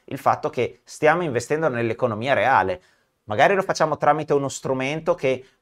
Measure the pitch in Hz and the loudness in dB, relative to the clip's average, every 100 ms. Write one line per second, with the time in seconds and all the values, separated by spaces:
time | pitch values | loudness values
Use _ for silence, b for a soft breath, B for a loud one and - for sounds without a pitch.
0 | - 139 123 113 147 - 117 - - - | -14 -2 0 0 -2 -2 -4 -6 -20 0
1 | 151 170 165 117 - 151 160 120 117 110 | 2 2 0 -4 -2 -2 0 0 -2 -2
2 | 123 107 131 117 113 123 95 90 b b | -2 -2 0 2 4 4 2 -4 b b
3 | b _ - 107 151 196 190 160 156 139 | b _ -4 2 4 2 -2 -2 -2 2
4 | 147 151 147 143 135 - 135 131 131 156 | 0 0 0 0 0 -6 -4 -4 -4 -2
5 | 160 - 131 127 B B | -2 -2 -2 -2 B B